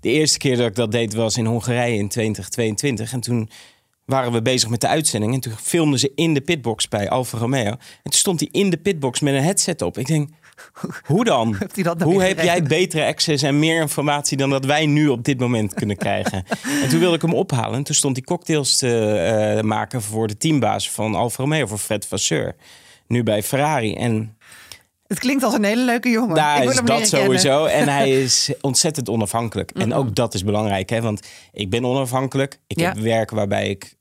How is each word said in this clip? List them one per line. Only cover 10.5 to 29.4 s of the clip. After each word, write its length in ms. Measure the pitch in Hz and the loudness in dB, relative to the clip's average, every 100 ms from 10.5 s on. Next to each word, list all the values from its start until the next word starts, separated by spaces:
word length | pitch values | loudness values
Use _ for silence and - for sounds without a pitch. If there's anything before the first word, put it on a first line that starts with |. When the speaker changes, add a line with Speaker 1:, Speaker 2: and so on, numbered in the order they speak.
| _ - - - - - | _ -20 -14 -12 -12 0
Speaker 1:
"Hoe 180 | 160 | 2
dan? 300 | 233 143 117 | 4 2 2
Speaker 2:
<laughs> 40 | 101 | -2
Heeft 160 | 196 | -6
hij 100 | - | -2
dat 140 | 175 170 | -2 0
nou 120 | 160 | 2
Speaker 1:
Hoe 80 | 190 | 4
Speaker 2:
weer 100 | 185 | 2
Speaker 1:
heb 80 | 180 | 2
jij 100 | 165 | 2
Speaker 2:
geregeld? 220 | 175 151 | 2 2
Speaker 1:
betere 380 | 156 185 160 120 | 2 2 2 0
access 360 | - - 147 | 0 0 2
en 160 | 143 143 | 2 2
meer 220 | 160 165 | 4 2
informatie 560 | 156 - 147 147 139 139 | 0 0 0 0 -2 0
dan 140 | 139 | 0
dat 140 | 139 | 0
wij 220 | 135 147 156 | 2 2 4
nu 220 | 147 151 | 4 4
op 160 | 120 | 2
dit 140 | 117 131 | 0 0
moment 360 | 123 120 107 | 0 0 -2
kunnen 220 | - 107 104 | -2 -2 -2
krijgen?" 480 | 101 101 98 98 92 220 | -2 -2 -2 -4 -6 -6
Speaker 2:
<laughs> 200 | - 285 | -4 -2
Speaker 1:
En 60 | 277 | 2
toen 100 | 165 | 2
wilde 160 | 175 165 | 2 2
ik 60 | |
hem 120 | 165 | 0
ophalen. 420 | 135 190 127 110 117 | 0 0 -2 -2 -4
En 40 | |
toen 100 | 143 | -2
stond 220 | 151 147 127 | 0 0 -2
hij 80 | |
cocktails 520 | 127 175 - 156 131 - | -4 -6 -2 -2 0 0
te, 400 | 127 117 107 104 85 110 107 107 | 2 2 2 2 2 2 2 0
eh, 60 | |
maken 400 | 110 107 110 127 | 0 -2 -4 -6
voor 240 | 104 110 113 | -6 -4 -4
de 80 | 104 | -2
teambaas 540 | 160 151 110 104 - | 0 2 2 0 -4
van 240 | - 107 | -4 -4
Alfa 280 | 98 120 - | -2 -2 -2
Romeo, 240 | 131 156 120 | -2 0 -2
voor 120 | 104 | -4
Fred 280 | - 107 - | -4 -6 -4
Vasseur. 480 | 101 - 156 101 - - - - - _ | -4 -2 -2 -4 -8 -18 -20 -20 -20 _
Nu 160 | 120 | -2
bij 200 | 113 107 | 2 0
Ferrari. 520 | 101 135 147 151 110 | 0 0 0 0 -2
En 420 | - 120 110 110 110 - - - - _ _ _ | -2 -2 -2 -4 -12 -20 -20 -20 -20 _ _ _
Speaker 2:
Het 120 | 196 | -4
klinkt 240 | 247 277 | 0 0
als 120 | 240 | 2
een 100 | 247 | 2
hele 200 | 202 226 | 0 0
leuke 240 | 254 240 247 | 0 0 0
jongen. 240 | 226 240 | 0 2
Speaker 1:
daar 200 | 160 151 147 | 2 2 4
Speaker 2:
Ik 40 | |
wil 80 | 123 | 2
Speaker 1:
is 60 | - | 2
Speaker 2:
hem 100 | 240 | 2
Speaker 1:
dat 100 | 139 | 2
Speaker 2:
leren 120 | - - | 2 2
kennen. 220 | 131 127 | 4 4
Speaker 1:
sowieso. 240 | 143 139 | 4 4
En 240 | 156 143 147 | 4 4 4
Speaker 2:
<laughs> 60 | 139 | 4
Speaker 1:
hij 240 | 135 135 | 4 4
is 300 | 131 - - 139 | 2 0 0 -2
ontzettend 480 | 143 123 170 151 117 | -2 2 0 0 -2
onafhankelijk. 600 | 113 104 117 | -2 0 -2